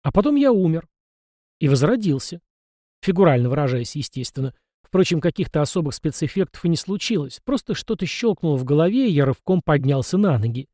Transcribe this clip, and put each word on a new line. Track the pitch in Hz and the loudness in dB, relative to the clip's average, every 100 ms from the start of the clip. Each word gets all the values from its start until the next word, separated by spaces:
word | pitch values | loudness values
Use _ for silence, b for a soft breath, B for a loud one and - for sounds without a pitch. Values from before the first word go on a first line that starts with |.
А | 240 | 0
потом | 277 294 | 0 2
я | 285 277 | 2 4
умер. | 214 180 160 - _ _ _ _ _ _ _ | 4 2 -2 -6 _ _ _ _ _ _ _
И | 147 | 0
возродился. | 135 147 247 202 135 - 170 _ _ _ _ _ _ | 2 2 2 0 -2 -6 -14 _ _ _ _ _ _
Фигурально | - 180 180 127 120 | -2 4 4 4 0
выражаясь, | 143 139 127 120 151 | 0 -2 -2 -6 -10
естественно. | 123 135 123 - 131 _ _ _ | -10 -10 -10 -6 -8 _ _ _
Впрочем, | _ 185 185 170 | _ 0 2 2
каких-то | 175 175 170 156 | -2 -2 -4 -2
особых | 147 185 147 | -2 -2 -4
спецэффектов | - 156 - 147 196 185 - | -4 -6 -4 -4 -2 -4 -2
и | 175 | -2
не | 165 | -2
случилось. | - 202 - 208 139 - | -4 -6 -2 -2 -4 -10
Просто | - 269 - | -4 -4 -4
что-то | 196 - 220 | -8 -4 -4
щелкнуло | 185 - 233 196 165 135 | -4 -2 -2 0 0 0
в | |
голове, | 131 147 170 240 254 | 2 2 2 2 2
и | |
я | 147 | 2
рывком | 135 127 - 185 | 2 0 0 0
поднялся | - 147 131 139 120 185 | 2 2 2 0 0 0
на | 208 123 | 2 2
ноги. | 113 117 139 | 0 -4 -10